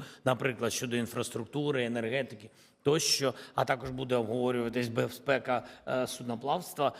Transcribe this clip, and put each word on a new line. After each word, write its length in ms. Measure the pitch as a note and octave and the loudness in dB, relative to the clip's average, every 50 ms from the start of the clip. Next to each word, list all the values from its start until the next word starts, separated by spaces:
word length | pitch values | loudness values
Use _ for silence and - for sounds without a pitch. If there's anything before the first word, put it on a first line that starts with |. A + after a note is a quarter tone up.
| - - - - - | -8 -14 -8 -2 2
наприклад, 480 | B2+ B2+ A2+ C3+ C3+ A#2+ A2 A#2+ A2 | 2 2 2 2 -2 0 0 -2 -2
щодо 240 | - - C#3 A#2+ A#2 | 0 -2 -2 -2 0
інфраструктури, 880 | A#2+ A#2 A2 - B2 A#2 - - A#2 A2+ - - D3 D3 D3 C#3+ C3 A#2+ | -2 -2 -2 -4 -4 -4 -4 -4 -6 -6 -4 -4 -2 0 0 0 0 0
енергетики 680 | A#2 A#2+ A#2+ A2+ A2+ B2+ C#3 B2+ - A2+ - - - - - - _ _ _ | 0 0 -2 -2 0 0 -2 -2 -4 -8 -14 -16 -18 -20 -20 -20 _ _ _
тощо, 520 | - C#3 D3 D#3+ - - - - C#3 C3 - - - - - | 2 4 4 4 4 4 2 4 2 2 0 -2 -8 -4 0
а 100 | B2+ C3 | 2 2
також 260 | C3+ C3+ B2 C3 C3 | 2 2 0 -2 -6
буде 260 | B2+ B2+ C3+ B2 B2+ | -6 -4 0 2 2
обговорюватись 720 | A#2+ A2+ G#2 A2+ B2+ B2 B2+ B2 A#2+ A#2 A#2 A#2 B2 B2 A#2 | 2 2 2 0 0 2 2 2 2 0 0 0 -2 -2 0
безпека, 760 | A2+ B2+ B2 A#2+ - - - C#3 C3+ B2+ - C3 B2 A#2 - - - - - C3 | 2 0 0 0 -2 -4 0 0 0 2 2 0 -2 -2 -2 -6 -14 -12 -6 -2
е, 180 | C3 B2+ B2+ | -2 0 0
судноплавства. 840 | A#2+ - - B2+ A#2+ B2 A#2 B2+ C#3 D#3 F#3 E3+ - - - C#3+ B2+ - | -2 -4 -6 -6 -6 -6 -4 -2 -2 -2 -2 -2 -4 0 2 2 2 2